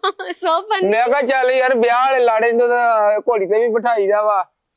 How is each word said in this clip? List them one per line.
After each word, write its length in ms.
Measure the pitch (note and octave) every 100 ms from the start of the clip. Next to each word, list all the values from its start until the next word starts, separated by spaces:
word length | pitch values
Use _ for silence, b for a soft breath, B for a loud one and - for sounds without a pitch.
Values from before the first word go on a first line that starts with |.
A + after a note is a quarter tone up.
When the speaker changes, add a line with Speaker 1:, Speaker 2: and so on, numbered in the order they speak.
| F#4+ G4
Speaker 1:
So 400 | F#4 F4 F4 E4
funny। 280 | G#4+ G4+ F#4+
Speaker 2:
ਮੈਂ 140 | A3+
ਕਿਹਾ, 180 | A#3+ C#4+
"ਚੱਲ 280 | B3 C4+ B3+
ਯਾਰ, 280 | C4 B3+ B3+
ਵਿਆਹ 280 | A#3 A#3+ C4
ਵਾਲੇ 180 | C4
ਲਾੜੇ 280 | A#3+ A3 A#3
ਨੂੰ 160 | A#3 A#3+
ਤਾਂ 520 | A#3+ A#3+ A3 G#3 G#3+
ਘੋੜੀ 260 | A3+ A3+ F#3
ਤੇ 140 | G#3+
ਵੀ 80 | A#3+
ਬਿਠਾਈ 380 | A3+ A#3 A3+ G3
ਦਾ 160 | G#3
ਵਾ, 240 | G#3+ G3 F3 _ _